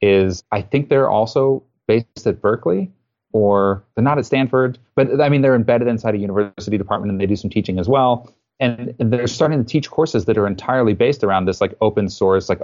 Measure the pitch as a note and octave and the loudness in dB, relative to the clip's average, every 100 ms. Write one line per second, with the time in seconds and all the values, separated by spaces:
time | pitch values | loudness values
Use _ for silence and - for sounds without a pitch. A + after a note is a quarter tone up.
0 | G2+ G2 F#2+ F2+ - G#2 F#2+ C#3+ D3 C3+ | 2 4 2 -2 -6 -8 -2 -2 2 2
1 | C3 G#2+ A2+ C#3+ C3+ C3+ - _ - A2+ | 2 2 0 0 2 0 -4 _ 0 0
2 | A#2 - A2+ F2+ G#2 A2+ E3+ F#3 F#3+ _ | 0 -6 -4 -2 0 0 0 -2 -4 _
3 | _ _ _ A2 G2+ G2+ G2 G2 - - | _ _ _ 0 2 2 2 -2 -6 -2
4 | C3+ D3 - C3+ C3 C3 B2+ B2 _ - | 0 0 0 0 0 0 0 -4 _ -2
5 | C3+ C#3 C#3+ C#3+ C3+ B2 A2+ A#2+ A#2+ A2+ | 0 2 2 4 4 2 2 2 2 -2
6 | A2+ G#2 G2+ G2 G2+ F#2+ G#2 G2+ G2 G2+ | -2 -2 -2 -2 -2 -4 -6 -4 -2 -4
7 | G2+ G2 G2 G2+ G2 G#2+ G2 F#2 F2 C3+ | -4 -2 -2 -2 -4 -4 -4 -4 0 2
8 | B2+ A#2+ - _ _ - B2+ A#2 - - | 2 0 -4 _ _ -4 -4 -4 -8 -4
9 | A2+ A#2+ A#2+ - D#3+ D3+ A2+ D#3 - - | -2 0 -2 -2 0 0 -2 -4 -4 -2
10 | D#3+ A2+ F#2 G#2+ G2+ F#2 - C3 A2+ F#2+ | 0 0 0 0 0 -4 -2 0 0 2
11 | A#2+ - G2+ F#2+ F#2 F#2 F#2+ - G#2+ G#2+ | 0 0 0 0 0 -2 -2 0 -2 0
12 | G2 - F#2+ F#2+ F2+ F#2 | -4 0 2 2 0 -4